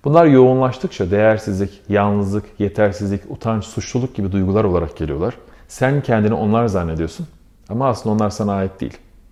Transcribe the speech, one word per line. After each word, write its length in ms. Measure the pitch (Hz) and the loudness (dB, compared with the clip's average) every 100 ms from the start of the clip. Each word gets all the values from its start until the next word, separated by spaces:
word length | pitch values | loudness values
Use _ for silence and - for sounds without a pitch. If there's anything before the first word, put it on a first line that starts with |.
Bunlar 220 | 139 160 | 4 6
yoğunlaştıkça 840 | 165 131 127 127 127 - 185 - 92 | 8 8 6 6 0 -2 -10 -4 0
değersizlik, 680 | 101 110 110 107 95 98 - - | 4 4 2 -2 -4 -4 -8 -2
yalnızlık, 560 | 101 104 101 98 104 - - | 0 2 0 -2 -4 -6 -4
yetersizlik, 640 | 101 101 104 92 101 101 - | -4 0 0 0 -4 -4 -8
utanç, 360 | - 117 110 | -8 -4 -4
suçluluk 500 | - - - 123 127 | -4 -10 -6 -4 -4
gibi 160 | - 98 | -4 -2
duygular 320 | 98 95 101 | 0 0 2
olarak 340 | 104 90 80 - | 2 0 -2 -6
geliyorlar. 360 | 78 71 92 - - - - | -6 -4 -4 -6 -20 -20 -20
Sen 340 | - 131 143 | -4 0 0
kendini 320 | 131 113 107 | 0 0 2
onlar 340 | 113 107 113 117 | 0 0 0 0
zannediyorsun 600 | 95 85 80 82 - 160 - _ _ - | -2 -4 -4 -6 -6 -16 -16 _ _ -10
ama 180 | 110 135 | -4 -2
aslında 280 | 110 110 | -2 -2
onlar 140 | 107 107 | -2 -2
sana 240 | 104 104 | -2 -4
ait 280 | 98 95 - | -2 -4 -6
değil. 160 | - - - - - | -10 -10 -20 -20 -20